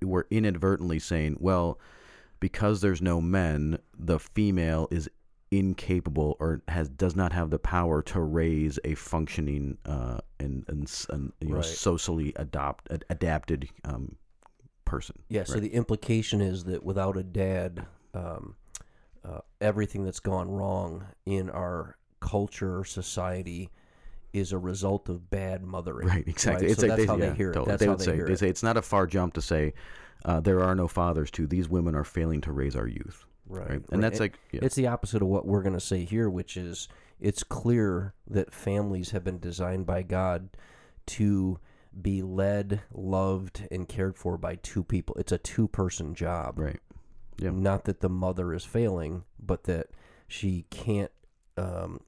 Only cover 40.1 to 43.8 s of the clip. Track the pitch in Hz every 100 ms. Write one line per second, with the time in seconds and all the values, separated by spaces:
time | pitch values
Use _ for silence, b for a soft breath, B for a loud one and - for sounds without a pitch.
40.1 | 92 92 87 98 - B B B B -
41.1 | - 104 98 92 87 b b b 95 90
42.1 | 95 92 92 98 101 101 101 - - 95
43.1 | 95 95 95 95 - 101 92